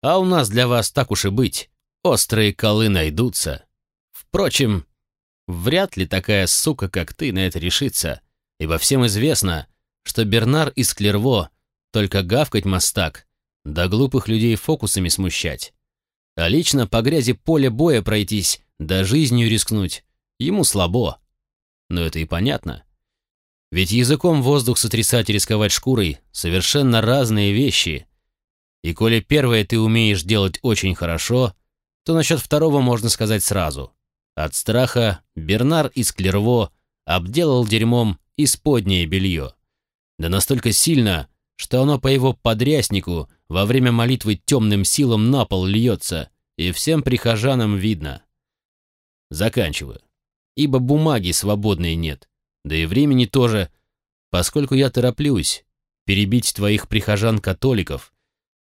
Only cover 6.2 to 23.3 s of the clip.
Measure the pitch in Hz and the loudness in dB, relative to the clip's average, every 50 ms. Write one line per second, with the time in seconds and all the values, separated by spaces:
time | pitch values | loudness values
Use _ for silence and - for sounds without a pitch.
6.2 | 90 - 107 101 95 87 - - - 160 151 - 101 92 - 95 85 - - - | 0 0 2 2 2 2 0 0 0 -2 -2 -2 -4 -6 -4 -6 -6 -6 -8 -6
7.2 | 156 139 95 95 95 92 - 87 78 87 - - 143 127 - - - 80 65 - | -6 -4 -2 -2 -2 -2 -2 -4 -4 -2 -2 -2 -2 -2 -2 -4 -4 -4 -6 -10
8.2 | _ _ _ _ _ _ _ _ - 80 82 82 - - 139 131 123 117 98 104 | _ _ _ _ _ _ _ _ -4 -2 -2 0 0 0 2 2 2 2 0 0
9.2 | 117 156 160 - - 92 85 78 69 _ _ _ _ _ _ _ _ - - - | 0 0 0 0 -2 -2 -4 -4 -8 _ _ _ _ _ _ _ _ -8 -2 -2
10.2 | 113 104 98 117 110 120 135 156 156 135 - - 120 - - - 107 104 98 101 | 0 2 2 2 2 2 2 2 0 -2 -2 -2 -2 -2 -2 0 0 0 0 2
11.2 | 107 135 127 104 80 - _ _ _ _ _ _ _ _ - 113 104 95 - 98 | 0 0 0 0 -2 -4 _ _ _ _ _ _ _ _ -2 -2 -2 0 -2 -2
12.2 | 92 87 98 - 151 - - 107 - 98 95 90 - - - - 90 78 - - | -2 0 0 0 0 0 -2 -2 0 0 0 0 0 -2 -2 -2 -4 -4 -4 -10
13.2 | _ _ _ _ _ _ _ _ _ 71 76 82 87 92 95 110 135 131 127 131 | _ _ _ _ _ _ _ _ _ -8 -4 -2 -2 0 2 0 0 2 0 -2
14.2 | - - 113 110 110 117 113 104 - - 160 - - 101 - 95 90 85 - - | -2 0 0 0 2 2 0 0 -2 -4 -4 -2 -2 -4 -2 -2 0 -2 -2 -2
15.2 | 95 90 - - - 85 69 - - - _ _ _ _ _ _ _ _ _ _ | -2 -4 -4 -4 -6 -6 -8 -8 -14 -16 _ _ _ _ _ _ _ _ _ _
16.2 | _ _ _ - 82 85 110 156 175 - - 139 120 101 - 113 113 135 160 160 | _ _ _ -4 -2 0 2 2 2 2 0 0 0 0 0 0 2 2 0 2
17.2 | 120 123 123 - _ - 165 151 139 131 110 117 156 175 147 113 95 113 104 107 | 0 0 -2 -2 _ 0 2 2 2 2 2 2 2 2 2 2 0 0 0 0
18.2 | 104 - 107 104 87 - - - _ _ _ _ 78 76 92 92 95 92 113 156 | 0 0 -2 -2 -2 -2 -4 -4 _ _ _ _ -6 -2 0 0 0 2 2 2
19.2 | 160 123 120 123 117 113 110 107 - - 107 107 98 - - - _ _ _ _ | 2 2 2 2 2 2 2 0 0 -2 -2 -2 -2 -4 -6 -10 _ _ _ _
20.2 | _ _ _ _ 120 151 196 208 151 - - 104 90 85 90 123 117 80 - _ | _ _ _ _ -4 -2 0 0 0 0 2 0 0 0 0 0 -2 -2 -4 _
21.2 | _ _ _ _ _ _ _ _ _ _ _ _ _ _ - 87 85 80 - 80 | _ _ _ _ _ _ _ _ _ _ _ _ _ _ -4 -4 -2 -2 -4 -4
22.2 | 80 80 - 85 98 131 147 - - 80 62 - - _ _ _ _ _ _ _ | -6 -4 -2 -2 -2 -2 -2 -4 -6 -10 -12 -12 -18 _ _ _ _ _ _ _
23.2 | _ _ | _ _